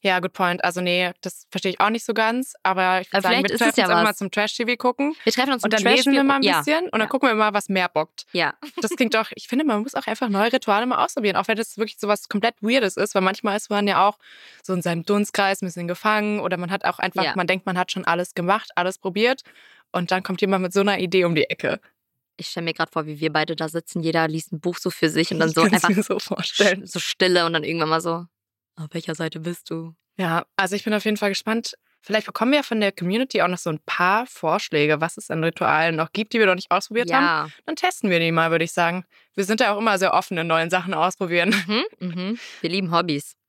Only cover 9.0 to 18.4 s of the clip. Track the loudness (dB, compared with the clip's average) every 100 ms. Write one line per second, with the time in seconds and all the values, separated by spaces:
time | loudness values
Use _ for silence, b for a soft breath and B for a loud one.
9 | 2 2 -2 -8 -4 0 2 0 0 -4
10 | -4 -4 0 2 2 0 2 2 2 0
11 | 0 0 0 0 0 -2 -2 -4 -6 -4
12 | -2 -2 0 0 0 -2 0 2 2 0
13 | 0 2 0 0 -2 -4 -2 0 2 4
14 | 2 2 B B B B -4 -2 -2 -4
15 | 0 0 0 0 0 0 -4 -8 -6 -4
16 | 0 0 0 -2 -2 -4 -4 -2 -2 -2
17 | -4 -2 -2 -2 -2 -2 -2 -2 -2 -4
18 | -2 -2 -2 -4